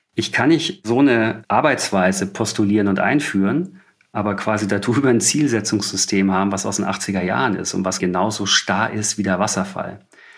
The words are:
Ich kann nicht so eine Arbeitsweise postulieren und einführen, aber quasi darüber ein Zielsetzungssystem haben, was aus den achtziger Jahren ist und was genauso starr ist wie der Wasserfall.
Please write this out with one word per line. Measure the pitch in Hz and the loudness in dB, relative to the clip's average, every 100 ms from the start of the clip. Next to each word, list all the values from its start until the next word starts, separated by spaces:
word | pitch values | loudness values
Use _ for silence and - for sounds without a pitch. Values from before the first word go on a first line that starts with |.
| _ | _
Ich | - 107 | -6 -4
kann | - 131 | 0 2
nicht | 165 - - 107 | 2 0 -6 -2
so | 120 | 2
eine | 143 117 113 107 - | 4 4 2 -2 -2
Arbeitsweise | 107 151 123 - 98 92 95 95 | 2 2 2 0 2 2 2 -2
postulieren | - 110 - 101 104 101 | -2 -4 0 2 2 2
und | 95 | 2
einführen, | 98 143 147 98 98 143 185 - _ _ _ | 2 0 0 0 2 0 -4 -8 _ _ _
aber | 110 104 | -6 -4
quasi | 98 - 107 101 | -2 -2 0 0
darüber | 101 123 120 139 | 0 0 2 4
ein | 120 | 4
Zielsetzungssystem | - 147 147 113 101 107 - 95 - 101 98 | 2 2 2 0 0 -2 -2 -4 0 2 2
haben, | 95 98 | 2 0
was | 98 104 | -2 -4
aus | 98 | -4
den | 95 | -4
achtziger | 98 - 95 | -4 -4 -2
Jahren | 90 113 131 | -2 0 -2
ist | 92 90 | -2 -4
und | 98 | -4
was | 95 92 | -2 -2
genauso | 92 90 104 107 | -2 0 -2 -2
starr | 98 - - 95 110 | 0 0 0 -2 -2
ist | 107 104 - | -2 -4 -2
wie | |
der | 98 92 | -2 0
Wasserfall. | 113 - 95 - 90 95 _ - - | 0 -2 -4 -6 -10 -12 _ -20 -20